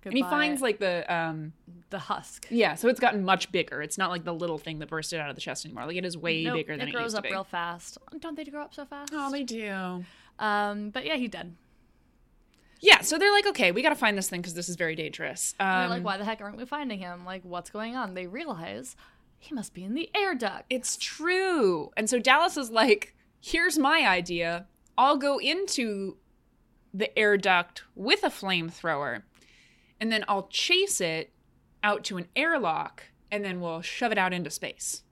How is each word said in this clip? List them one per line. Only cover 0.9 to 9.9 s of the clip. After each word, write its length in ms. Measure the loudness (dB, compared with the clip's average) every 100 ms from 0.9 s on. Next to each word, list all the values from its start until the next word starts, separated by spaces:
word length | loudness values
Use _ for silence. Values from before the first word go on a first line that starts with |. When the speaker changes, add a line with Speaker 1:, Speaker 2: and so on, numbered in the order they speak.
| 0 0
Speaker 1:
um, 420 | -2 0 -4 -8 -12 -20 -20 -12
Speaker 2:
The 80 | -12
husk. 460 | -6 -6 -6 -16 -2
Speaker 1:
Yeah, 240 | 2 4 4
so 120 | 2
it's 120 | 4
gotten 260 | 4 2 2
much 260 | 2 2
bigger. 300 | -2 -2 -4
It's 160 | -8 -2
not, 140 | -2
like, 140 | -2 -4
the 80 |
little 260 | -4 -4 -4
thing 180 | -6 -10
that 100 | -6
bursted 300 | -6 -4 -6
out 100 | -6
of 60 | -8
the 60 |
chest 240 | -8 -8 -8
anymore. 200 | -10 -6
Like, 100 | -4
it 80 | -4
is 100 | -4
way 280 | -2 0
Speaker 2:
Nope, 140 | 0 -2
Speaker 1:
bigger 200 | -2 -4
than 100 | -4
Speaker 2:
it 20 |
Speaker 1:
it 40 |
Speaker 2:
grows 120 | -4 -4
Speaker 1:
used 100 | -4
to 40 |
Speaker 2:
up 40 |
Speaker 1:
be. 80 | -4
Speaker 2:
real 120 | -4
fast. 540 | -4 -6 -6 -8 -12 -18 -16 -14
Don't 160 | -12 -10
they 80 | -10
grow 160 | -10
up 140 | -12 -12
so 100 | -14
fast? 260 | -12 -10 -6
Speaker 1:
Oh, 160 | -4
they 120 | -4
do. 640 | -6 -6 -6 -6 -6